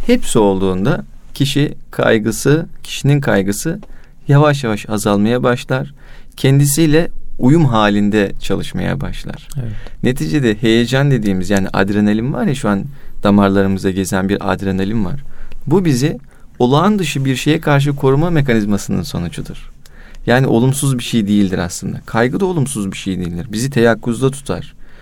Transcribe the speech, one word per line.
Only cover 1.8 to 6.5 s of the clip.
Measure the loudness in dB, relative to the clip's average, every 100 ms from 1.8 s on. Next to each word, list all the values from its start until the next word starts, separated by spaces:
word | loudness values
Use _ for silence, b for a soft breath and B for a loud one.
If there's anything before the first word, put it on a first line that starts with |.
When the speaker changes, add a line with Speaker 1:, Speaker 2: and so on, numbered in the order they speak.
| -10
Speaker 1:
kaygısı, | -2 2 2 2 0 2 2 0 -10
kişinin | -12 -2 2 2
kaygısı | 2 2 0 -2 -4 -8 b b b b 2
yavaş | 4 6 2
yavaş | -2 -4 -4
azalmaya | -2 0 2 2 2
başlar. | 0 -2 -2 -4 -6 b b b b -2
Kendisiyle | 2